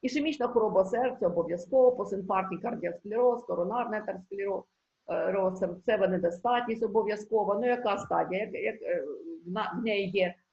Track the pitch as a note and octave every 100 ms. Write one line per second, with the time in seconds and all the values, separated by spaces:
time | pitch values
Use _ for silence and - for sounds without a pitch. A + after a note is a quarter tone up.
0 | C4 C4+ D4+ D4 A#3+ A#3+ A3 F#3 F#3 A3+
1 | B3+ B3 F#3 E3+ E3 F3 - C4 B3+ B3
2 | G3 G3 F#3+ F#3+ F#3 E3+ A#3 A#3 F3 E3+
3 | G#3 A3 B3 A#3 - F3+ F3 A#3 A#3 G#3+
4 | G#3+ F#3+ - G3 G3 F#3+ - _ _ _
5 | - E3 E3 F#3+ F#3 F#3 F#3 F3+ - G#3+
6 | F#3+ F3+ F3 F3 A#3 A#3+ A#3 A3+ A3+ G#3
7 | G3+ G#3 G#3+ A3 G3 G3+ B3 B3 A#3 G3+
8 | - E3+ D#3+ F#3 A3 - G3+ A3+ - -
9 | D3 C3+ - E4 E3+ F#3+ G#3+ - A3+ G#3
10 | G3 G3 F3+ F3+ _